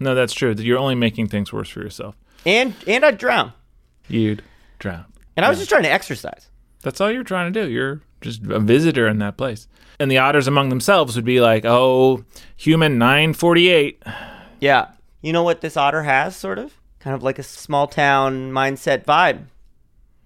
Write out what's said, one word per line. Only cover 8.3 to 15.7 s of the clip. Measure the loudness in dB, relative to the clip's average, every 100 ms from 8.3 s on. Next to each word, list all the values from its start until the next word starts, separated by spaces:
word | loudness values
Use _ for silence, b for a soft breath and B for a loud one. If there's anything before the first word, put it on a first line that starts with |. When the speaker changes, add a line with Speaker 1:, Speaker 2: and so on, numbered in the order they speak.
| -12 -6
Speaker 1:
a | -2
visitor | 2 4 2 0 0
in | 0
that | -4 -6
place. | -8 -8 -16 b b -6
And | 0
the | 2
otters | 4 2 2
among | 2 0
themselves | 0 2 2 2
would | -2
be | 0 4
like, | 4 4
"Oh, | 2 4 4 4 4 2 -4 B B -4
human | 0 2 2 2
nine | 4 4 2
forty-eight." | 0 2 4 6 4 2 -4 -16 B B B B -2
Speaker 2:
Yeah. | 2 2 0 _ _ _
You | -4
know | 0
what | 0 -2
this | -4